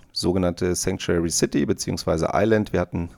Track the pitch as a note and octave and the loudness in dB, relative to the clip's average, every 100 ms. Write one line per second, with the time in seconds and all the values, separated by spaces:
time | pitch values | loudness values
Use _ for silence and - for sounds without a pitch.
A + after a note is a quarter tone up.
0 | - - F2+ F#2 F2+ F2 F2+ F2+ F#2+ G2 | -14 -4 0 2 0 0 -2 0 -2 -4
1 | - F2 E2+ - - C#3+ C#3+ - - F#2 | 0 0 0 0 0 0 0 -2 -2 -4
2 | - E2 D#2+ D#2 A2 G#2+ G#2 F2 F2+ F2+ | -2 0 2 2 4 2 2 -2 -2 -4
3 | F2 | -6